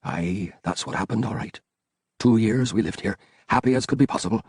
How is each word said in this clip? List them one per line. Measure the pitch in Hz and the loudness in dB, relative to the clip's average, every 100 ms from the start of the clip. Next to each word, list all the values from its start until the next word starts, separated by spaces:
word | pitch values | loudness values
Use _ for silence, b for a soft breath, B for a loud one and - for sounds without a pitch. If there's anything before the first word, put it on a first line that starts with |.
Aye, | - 71 85 92 90 - | -6 -4 -4 -4 -6 -8
that's | - 90 - | -8 -6 -6
what | - | -6
happened, | - 113 120 | -4 -2 -2
all | 104 | -4
right. | - - _ _ _ _ _ _ | -8 -12 _ _ _ _ _ _
Two | 123 117 | 4 4
years | 113 120 127 | 4 2 0
we | 98 | 0
lived | 78 - | -2 -2
here, | - 98 b b b | -4 -6 b b b
happy | 123 127 127 | 0 2 2
as | 123 | 2
could | 127 | 2
be | 139 | 2
possible. | - 175 113 | 2 0 -2